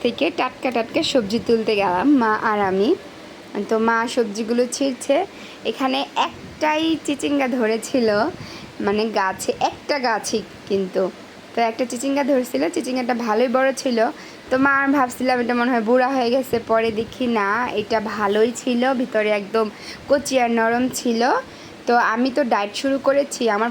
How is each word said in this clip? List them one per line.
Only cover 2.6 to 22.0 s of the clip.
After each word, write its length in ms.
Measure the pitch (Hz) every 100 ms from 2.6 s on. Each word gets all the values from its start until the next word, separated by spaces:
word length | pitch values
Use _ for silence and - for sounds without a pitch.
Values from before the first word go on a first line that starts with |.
আমি। 340 | 196 190 220 381 - - - - - 202 202
তো 100 | 220
মা 280 | 226 226 233
সবজিগুলো 600 | 247 220 202 220 240 247
ছিঁড়ছে। 600 | - 277 247 - 285 392 - - -
এখানে 400 | - 226 262 269 - -
একটাই 800 | - - - - 302 311 320 311 -
চিচিঙ্গা 420 | 285 302 285 262
ধরেছিল, 600 | 254 220 220 220 262 226 208 294 - - - - -
মানে 240 | 202 214
গাছে, 480 | 220 208 190 190 - 233
একটা 380 | 277 - - 294
গাছই 440 | 247 208 - 220 214 - -
কিন্তু। 420 | 196 185 190 180 - - - -
তো 60 | -
একটা 240 | 233 226 247
চিচিঙ্গা 340 | 247 277 277
ধরছিল, 460 | 269 269 247 262 320
চিচিঙ্গাটা 400 | 330 247 254 247
ভালোই 340 | 240 233 214 247
বড় 240 | 247 262
ছিল। 260 | 262 269 226 240 - - - -
তো 80 | 262
মা 120 | 277
আর 180 | 269 277
ভাবছিলাম 480 | 285 254 - 254 254
এটা 140 | 233
মনে 160 | 240 240
হয় 140 | 240 214
বুড়া 180 | 254 254
হয়ে 220 | 269 240
গেছে, 260 | 262 247 233 226
পরে 200 | 226 226
দেখি 360 | 214 214 - 247
না, 420 | 220 196 220 254 208
এটা 200 | 202 220
ভালোই 520 | 214 214 208 208 233 233
ছিল, 380 | 262 240 254
ভিতরে 360 | 262 262 220 214
একদম 400 | 208 202 226 214 - - - -
কচি 320 | 285 - 262
আর 100 | 240
নরম 380 | 233 226 240 254
ছিল। 340 | - 247 226 247 466 523 - - - -
তো 100 |
আমি 340 | 240